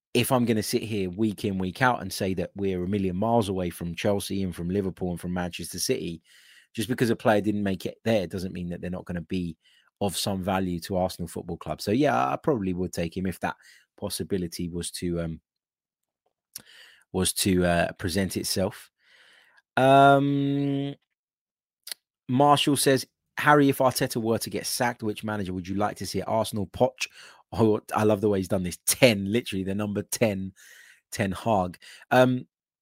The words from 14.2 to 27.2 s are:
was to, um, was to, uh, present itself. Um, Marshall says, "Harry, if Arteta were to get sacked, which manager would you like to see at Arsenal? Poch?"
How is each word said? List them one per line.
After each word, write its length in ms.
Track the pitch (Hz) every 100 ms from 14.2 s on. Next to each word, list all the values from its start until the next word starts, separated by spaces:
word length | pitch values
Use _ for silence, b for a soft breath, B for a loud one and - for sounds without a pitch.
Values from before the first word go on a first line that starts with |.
| 85 98 87 - 87
was 220 | 87 82
to, 300 | - 90 85
um, 180 | 85 80 _ _ _ _ _ _ _ _ _ _ _ - B B B B B
was 220 | 92 92
to, 320 | - 104 90 87
uh, 260 | 85 85
present 440 | - 92 92 95 101
itself. 540 | 95 - 95 - - _ b b b b b b _ -
Um, 1160 | 131 139 139 139 143 143 139 139 143 139 139 143 _ _ _ _ _ _ _ _ - - _ _ -
Marshall 480 | 127 143 143 - 135
says, 300 | 143 135 - _ _ -
"Harry, 320 | 147 147 139
if 100 | 131
Arteta 420 | 131 - 135 120
were 160 | 110 110
to 140 | -
get 160 | 95 -
sacked, 340 | - 120 120
which 220 | 107 101
manager 300 | 107 107 92
would 140 | 92 90
you 80 | 98
like 220 | 104 -
to 80 | 98
see 160 | 92
at 60 | -
Arsenal? 400 | 110 104 107 95
Poch?" 400 | - 127 - - B